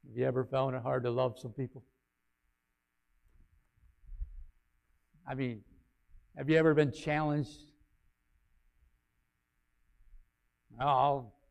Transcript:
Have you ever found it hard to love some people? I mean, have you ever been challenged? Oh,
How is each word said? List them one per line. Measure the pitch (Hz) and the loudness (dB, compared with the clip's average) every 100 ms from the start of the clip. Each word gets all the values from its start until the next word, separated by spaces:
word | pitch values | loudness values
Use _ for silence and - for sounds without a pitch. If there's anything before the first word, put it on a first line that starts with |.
| 131 | -10
Have | 113 | -2
you | |
ever | 131 127 | 0 0
found | 127 135 135 | 0 0 0
it | 127 | -2
hard | 123 131 | -2 -2
to | 123 | 0
love | 120 127 - | 0 0 -2
some | 123 | -12
people? | 107 123 123 _ _ _ _ _ _ _ _ _ _ _ _ _ _ _ _ - _ _ _ - _ - - - - - _ _ _ _ _ _ _ 135 | -8 -8 -10 _ _ _ _ _ _ _ _ _ _ _ _ _ _ _ _ -20 _ _ _ -20 _ -12 -6 -6 -8 -18 _ _ _ _ _ _ _ -8
I | |
mean, | 135 127 110 - - _ _ _ - _ - | -4 -2 -4 -14 -20 _ _ _ -20 _ -8
have | 139 | 2
you | 160 | 4
ever | 160 | 6
been | 151 147 | 6 4
challenged? | - 156 151 151 147 143 - - _ _ _ _ _ _ _ _ _ _ _ _ _ _ _ _ _ _ _ _ _ _ _ - - _ _ _ _ _ 117 | 0 -2 0 2 0 -2 -10 -20 _ _ _ _ _ _ _ _ _ _ _ _ _ _ _ _ _ _ _ _ _ _ _ -20 -20 _ _ _ _ _ -2
Oh, | 139 131 139 139 117 _ _ | 2 4 4 2 -4 _ _